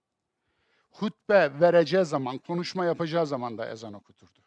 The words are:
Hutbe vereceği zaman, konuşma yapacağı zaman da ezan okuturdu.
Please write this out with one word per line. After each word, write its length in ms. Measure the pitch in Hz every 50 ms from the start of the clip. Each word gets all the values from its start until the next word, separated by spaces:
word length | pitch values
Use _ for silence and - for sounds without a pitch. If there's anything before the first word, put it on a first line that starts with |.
| _ _ _ _ _ _ _ _ _ _ _ _ _ _ _ _ _ _
Hutbe 720 | _ - 196 226 - _ _ - 208 190 160 139 135 143
vereceği 440 | 170 175 170 170 165 135 175 190 185
zaman, 340 | 147 151 139 131 123 131 131
konuşma 460 | - - 170 175 170 - - 190 175
yapacağı 420 | 170 156 160 170 156 160 170 160
zaman 320 | 143 143 123 123 120 110 107
da 120 | 113 113
ezan 220 | 113 110 113 107
okuturdu. 480 | 101 101 - _ _ _ 92 87 _ _ _